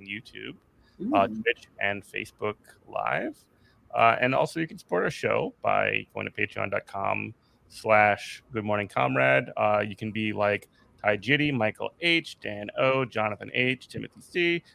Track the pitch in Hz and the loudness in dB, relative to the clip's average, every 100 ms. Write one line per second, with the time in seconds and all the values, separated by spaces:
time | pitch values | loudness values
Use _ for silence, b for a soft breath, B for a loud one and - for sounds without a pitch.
0 | 98 104 - - 117 - _ _ _ - | -12 -14 -14 -16 -14 -16 _ _ _ -10
1 | 208 98 101 110 113 - - - 101 101 | 0 2 2 0 -2 -4 -6 -6 -4 -4
2 | - 104 104 - 107 - - - - - | -8 -12 -12 -6 -6 -6 -14 -20 -10 -6
3 | 110 151 277 - _ _ _ _ - 117 | -2 -2 -4 -10 _ _ _ _ -4 4
4 | 113 113 127 135 156 165 160 190 - 180 | 4 6 2 2 0 -2 -6 -8 -4 -2
5 | 196 - 107 110 269 - 107 - 104 107 | -2 -2 0 0 -2 -2 0 2 2 -2
6 | 104 107 101 - 107 104 98 101 - 98 | -4 -8 -8 -4 -4 -4 -4 -4 -6 -4
7 | 101 104 107 - _ _ _ - 110 107 | -2 -2 -6 -14 _ _ _ -4 4 6
8 | 104 101 - - - 113 104 104 98 127 | 6 4 -4 -16 -10 -4 -2 -2 0 0
9 | 131 131 135 131 127 - 107 104 107 98 | 2 4 4 4 2 0 2 2 0 -6
10 | 110 110 107 101 104 104 - _ _ _ | -6 -4 -2 0 0 0 -4 _ _ _
11 | 104 104 104 147 147 131 107 - 107 - | 0 0 2 2 2 0 0 -2 -8 -4
12 | 170 165 - - 107 104 104 - 131 135 | 0 0 -2 -10 -10 -10 -6 0 2 2
13 | 127 110 107 104 104 127 127 127 - 113 | 0 -2 -2 -4 -4 0 0 -2 -8 -12
14 | 107 - - 180 170 170 - | -12 -14 -8 -2 0 0 -6